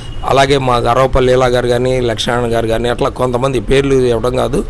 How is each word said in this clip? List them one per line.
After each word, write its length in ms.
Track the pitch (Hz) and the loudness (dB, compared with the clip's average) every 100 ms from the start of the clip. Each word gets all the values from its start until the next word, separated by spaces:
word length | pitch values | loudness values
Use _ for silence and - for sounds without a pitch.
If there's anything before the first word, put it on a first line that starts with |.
| - - - | -10 -6 0
అలాగే 320 | 127 139 139 | 2 2 2
మా 200 | 131 120 | 0 0
గర్వపల్లి 560 | 117 120 131 135 127 | 2 2 2 2 2
లీలా 120 | 127 127 | 2 2
గారు 220 | 123 120 | 0 0
కానీ, 320 | 120 127 127 | 0 0 0
లక్ష్మణ 540 | 120 110 - 120 120 | -2 -2 -2 -2 0
గారు 140 | 117 113 | 0 0
కానీ, 220 | 113 120 | -2 -2
అట్లా 200 | 117 135 | -2 -2
కొంతమంది 500 | 113 127 123 135 127 | -2 -2 0 0 -2
పేర్లు 360 | 104 135 139 135 | 0 0 2 2
ఇవ్వడం 400 | 127 117 117 127 | 2 0 0 -2
కాదు, 300 | 120 135 - | -2 -2 -4